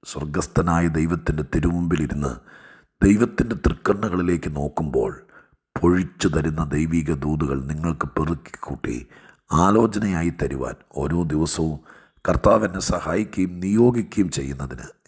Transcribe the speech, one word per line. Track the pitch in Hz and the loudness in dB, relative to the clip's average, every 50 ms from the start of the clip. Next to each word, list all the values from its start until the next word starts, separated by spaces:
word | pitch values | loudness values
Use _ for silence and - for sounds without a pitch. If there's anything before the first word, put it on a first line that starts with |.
| - | -14
സ്വർഗസ്ഥനായ | - - - 73 76 73 85 - - - 87 82 87 85 85 85 85 | -12 -8 -8 -6 -4 -2 -2 -2 0 2 2 2 2 2 2 2 2
ദൈവത്തിൻ്റെ | 78 80 80 80 87 80 - - 78 76 73 | 2 2 0 0 0 -2 -2 -2 -2 -2 -2
തിരുമുമ്പിലിരുന്ന് | - - 80 76 87 85 85 87 82 82 78 76 67 69 73 71 67 62 - - - - - - - - - _ _ _ - 101 | -2 0 0 2 2 0 0 0 0 0 0 -2 -2 -2 -2 -4 -4 -6 -8 -12 -20 -20 -20 -20 -20 -20 -20 _ _ _ -2 0
ദൈവത്തിൻ്റെ | 98 104 107 120 120 - - 131 117 113 | 2 2 2 2 0 0 -2 -2 -2 -2
തൃക്കണ്ണുകളിലേക്ക് | - - - - - - - 101 101 - 107 87 92 87 87 87 80 - 87 73 | -2 -2 -2 -2 -2 -2 -2 -2 -2 -2 -4 -2 -2 0 0 0 -2 -2 -6 -6
നോക്കുമ്പോൾ | 71 71 73 - - 80 73 62 - 57 - - - - _ - - - _ _ _ _ _ - | -6 -6 -6 -4 -4 -4 -2 0 -2 -2 -2 -4 -10 -16 _ -20 -20 -20 _ _ _ _ _ -6
പൊഴിച്ചു | - 85 87 90 92 90 76 - - - 92 | 2 4 4 4 4 2 -2 -4 -2 -2 0
തരുന്ന | 76 80 76 80 78 78 80 73 | 2 2 0 0 -2 -2 -2 -2
ദൈവിക | 73 76 80 82 82 82 76 80 80 | 0 0 0 0 0 0 0 0 -2
ദൂതുകൾ | 69 69 76 78 76 78 69 69 67 65 | -2 -2 -2 -2 0 0 -2 -2 -2 -4
നിങ്ങൾക്ക് | 69 76 76 80 85 78 - - | -4 -6 -4 -2 -2 -2 -2 -4
പെറുക്കിക്കൂട്ടി | 71 - - 78 78 82 76 - - - - - - 71 - - - 64 - - - - - - - - _ _ - | -4 -2 -2 -2 -2 -2 -4 -6 -14 -18 -16 -12 -12 -12 -8 -6 -6 -6 -6 -8 -14 -20 -20 -20 -20 -20 _ _ 0
ആലോചനയായി | - 78 90 98 104 110 113 110 104 104 110 101 92 80 82 85 69 | 2 4 4 6 6 6 4 4 2 0 0 0 0 0 0 0 -2
തരുവാൻ | - 76 65 69 67 64 60 58 - - _ - | -2 -2 -2 -2 -4 -4 -6 -8 -10 -16 _ -6
ഓരോ | 67 71 71 80 87 87 | -4 -2 0 0 0 0
ദിവസവും | 76 76 76 82 80 - - 80 80 76 71 - - - - _ _ _ _ - | 0 0 0 2 2 2 0 0 -2 -2 -6 -10 -16 -20 -20 _ _ _ _ -2
കർത്താവ് | - 87 - - 104 110 110 107 | 0 0 4 4 4 4 4 4
എന്നെ | 95 87 95 90 | 0 -2 -2 -4
സഹായിക്കുകയും | - 92 85 - 82 85 98 107 - - 95 92 90 90 87 | -2 -2 -2 -2 -2 0 0 -2 -2 -2 -2 -2 -2 -2 -4
നിയോഗിക്കുകയും | 90 98 104 113 120 123 120 117 101 - - 107 98 82 | -2 2 4 6 6 6 6 2 0 -2 0 0 0 0
ചെയ്യുന്നതിന് | - - 69 67 69 65 69 65 64 62 - - - _ _ | 0 -4 -4 -6 -6 -6 -8 -8 -8 -10 -14 -16 -20 _ _